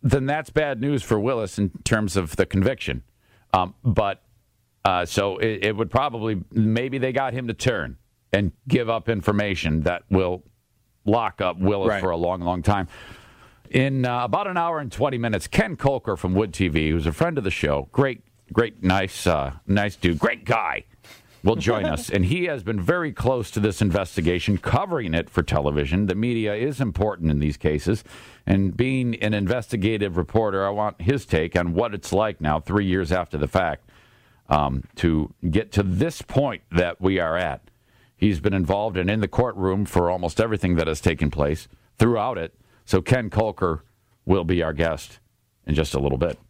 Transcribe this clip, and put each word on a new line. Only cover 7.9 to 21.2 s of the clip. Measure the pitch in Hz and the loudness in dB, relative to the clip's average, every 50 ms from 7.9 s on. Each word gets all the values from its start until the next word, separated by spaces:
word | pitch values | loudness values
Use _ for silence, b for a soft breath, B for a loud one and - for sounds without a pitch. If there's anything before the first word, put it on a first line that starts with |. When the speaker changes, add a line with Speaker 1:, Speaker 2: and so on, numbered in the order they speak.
| 64 - _ _ _ _ _ _ - | -8 -14 _ _ _ _ _ _ 0
Speaker 1:
and | 98 104 92 - _ _ 127 | 0 0 0 -2 _ _ 0
give | 131 131 120 110 | 0 0 2 0
up | 117 113 - - | -2 -4 -2 -2
information | 113 104 87 - 104 101 104 104 95 82 - 82 76 80 | -4 -2 0 0 0 2 0 0 -2 -2 -2 0 0 2
that | 76 85 87 87 - _ | 2 0 -2 -2 -4 _
will | 98 95 92 90 90 92 - - _ _ _ _ _ _ _ _ _ _ _ | 2 2 2 2 -2 -6 -10 -18 _ _ _ _ _ _ _ _ _ _ _
lock | 104 104 120 113 101 - - | 2 2 2 2 -2 -4 -2
up | 101 90 87 85 | -2 -2 -2 0
Willis | 95 92 104 98 95 - | 0 0 0 2 0 0
Speaker 2:
Right. | 107 98 | 0 0
Speaker 1:
for | 95 92 | 0 -2
a | 85 85 | -2 0
long, | 85 87 90 92 | -2 -2 -2 -2
long | 87 87 90 90 80 | -2 -2 -2 0 2
time. | - 104 101 92 85 B B B B B B B B B B B B B B B B | 2 2 2 0 -4 B B B B B B B B B B B B B B B B
In, | - 135 131 139 135 135 127 | 0 0 2 2 2 0 0
uh, | 123 123 123 123 | 0 -2 -2 -2
about | 120 101 175 208 202 | 0 -2 -2 -2 -2
an | 185 180 | -2 -2
hour | 170 170 170 156 | -2 -2 -2 -4
and | 147 120 | -6 -8
twenty | - - 131 147 131 120 | -4 -2 -2 -2 0 -2
minutes, | 117 117 107 98 - - | -2 -2 -2 -2 -4 -2
Ken | - - 214 220 170 - | 0 0 0 0 -2 -2
Kolker | - 139 139 127 - - 101 87 | 0 0 0 0 -2 -4 -4 -2
from | - 92 92 | 0 0 2
Wood | 95 110 104 82 | 2 2 0 0
T | - 104 87 | 0 0 2
V, | 73 80 78 78 | 2 2 2 2
who's | 78 85 73 80 | 0 0 0 -2
a | 78 | 0
friend | - 160 170 165 143 | 0 0 0 0 -2
of | 110 | -2
the | 95 | -2
show, | 87 - - 73 71 71 67 - - | -2 -2 0 0 0 0 -2 -4 0
great, | - 139 135 123 - - _ _ _ _ _ | 2 2 2 2 -6 -14 _ _ _ _ _
great, | 87 - 117 110 107 - - | 0 0 0 0 -2 -2 0
nice, | 92 92 98 95 95 - - - | 2 2 2 2 -2 -4 -4 0
uh, | 92 85 76 69 67 69 - _ | 0 2 2 0 -4 -6 -12 _
nice | - 98 101 101 104 - | 0 0 0 0 -2 -4
dude, | - - 90 85 76 | -2 0 0 0 2
great | - - - - - | 0 0 0 -2 -2
guy, | - 123 113 104 82 65 52 - - _ _ B B B B | -2 0 0 0 -2 -6 -6 -8 -12 _ _ B B B B